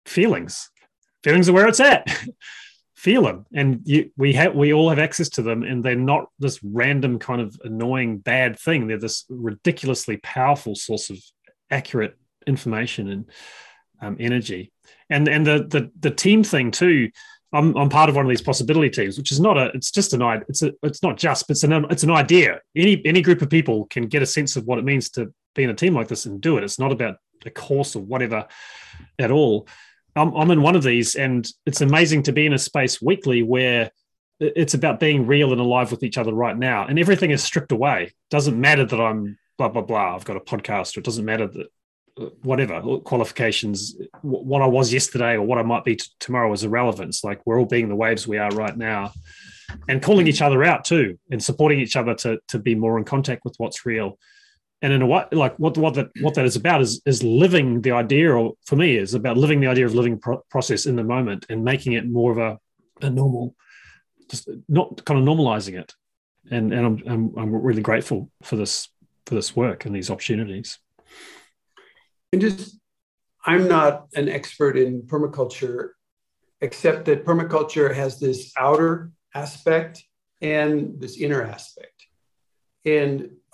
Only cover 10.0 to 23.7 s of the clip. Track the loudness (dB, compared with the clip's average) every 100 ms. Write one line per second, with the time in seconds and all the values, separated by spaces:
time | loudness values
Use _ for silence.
10 | -6 -8 -8 -2 0 0 -4 -10 -8 -8
11 | -8 -14 _ _ _ _ -8 -6 -4 -6
12 | -6 _ _ _ -4 -4 -2 -6 -6 -8
13 | -8 -10 -12 -20 -20 -20 -20 _ _ -16
14 | -12 -6 -2 -2 -4 -12 -14 _ _ _
15 | -4 0 2 2 4 2 2 -2 -4 -4
16 | -4 0 4 4 4 0 -2 2 4 4
17 | 0 -6 -20 -20 -4 2 2 2 2 4
18 | 4 4 2 0 0 -2 2 2 2 0
19 | -4 -4 -4 2 4 4 0 -4 -4 -2
20 | 0 0 0 -2 -4 -2 -2 -2 -6 -2
21 | -2 0 0 0 -2 0 2 2 2 0
22 | 4 4 6 6 6 0 _ 2 4 4
23 | 4 4 4 4 4 2 2